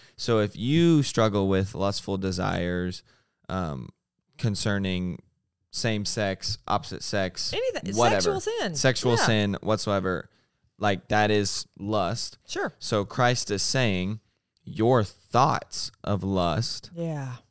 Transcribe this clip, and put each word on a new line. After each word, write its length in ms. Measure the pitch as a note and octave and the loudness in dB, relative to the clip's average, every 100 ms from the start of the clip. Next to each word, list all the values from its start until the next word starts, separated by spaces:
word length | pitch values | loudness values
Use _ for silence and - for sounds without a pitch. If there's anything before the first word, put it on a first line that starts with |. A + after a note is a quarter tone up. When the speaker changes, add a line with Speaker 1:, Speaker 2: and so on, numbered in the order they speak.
| - - | -20 -8
Speaker 1:
So 220 | - A2+ | 0 2
if 140 | G#2 | 2
you 480 | - A#2 D#3+ E3+ D#3 | -2 0 4 6 6
struggle 460 | C3+ - A2 G2+ F#2+ | 4 2 2 4 2
with 260 | F#2+ G2 | 2 0
lustful 440 | G2 G2 - - G2 | -2 -2 -2 -4 -4
desires, 840 | F#2+ F2+ F#2+ F2+ F2+ F2+ F2+ F2+ - _ _ _ - | -2 -2 -2 -2 -2 -2 -4 -6 -16 _ _ _ -8
um, 400 | F#2 E2 C2+ - - _ _ _ - | -6 -6 -8 -12 -18 _ _ _ -4
concerning 840 | A#2 G2 A2 G2+ F#2+ F2+ F2+ - - _ _ _ _ | -2 0 0 0 0 -2 -4 -6 -14 _ _ _ _
same 340 | - A#2 G#2+ | -4 -2 -2
sex, 540 | G2+ A2+ G2 F#2+ - - - | -2 -2 -2 -2 -6 -6 -2
opposite 340 | G2+ - - | -2 -2 -10
sex, 480 | - G2+ F#2 - - | -4 -2 -2 -4 -6
Speaker 2:
Anything. 420 | G#4+ B4+ G#4+ F#3 G3+ | -4 -4 -4 -4 2
Speaker 1:
whatever, 240 | A#2 G2+ | 4 4
Speaker 2:
Sexual 200 | - F#4+ | 2 0
sin. 340 | G#4+ A#4 A#3+ D3 | -2 -2 -4 0
Speaker 1:
sexual 360 | C3+ B2 B2+ A2+ | 0 2 2 4
Speaker 2:
Yeah. 100 | A#2 | 4
Speaker 1:
sin 300 | G#2+ G#2 G2 | 4 2 0
whatsoever, 680 | G2 G#2+ G#2+ G2+ F#2+ F2 - _ _ _ _ _ | 0 0 2 0 0 -4 -6 _ _ _ _ _
like, 300 | G#2+ F#2+ - | 0 0 0
that 220 | G#2+ G#2 | 2 4
is 360 | G#2 G2+ - - - | 4 2 -2 -8 -10
lust. 580 | G2+ G#2+ F2 A#2 - - - | -2 0 0 -2 -8 -12 -10
Speaker 2:
Sure. 280 | F3+ G#3 - | -6 -6 -6
Speaker 1:
So 280 | - G#2+ G2 | -2 -2 0
Christ 440 | - B2 B2 - | 0 2 2 -2
is 120 | G2 | -2
saying 580 | - C3 A#2 F#2 F#2 A2 - _ _ _ | 0 0 2 0 -2 -6 -12 _ _ _
your 380 | - G2 A2+ B2+ | -12 0 4 4
thoughts 880 | G2+ - _ A#2+ D3 - - - - - | 2 -6 _ 2 2 2 -4 -8 -8 -8
of 180 | - G2 | -4 -2
lust 680 | G2 F#2+ F2 D#2 A#2 - - | 0 0 2 0 -2 -6 -10
Speaker 2:
Yeah. 420 | E3+ E3 D3+ C3 A#2+ _ | -8 -6 -6 -8 -12 _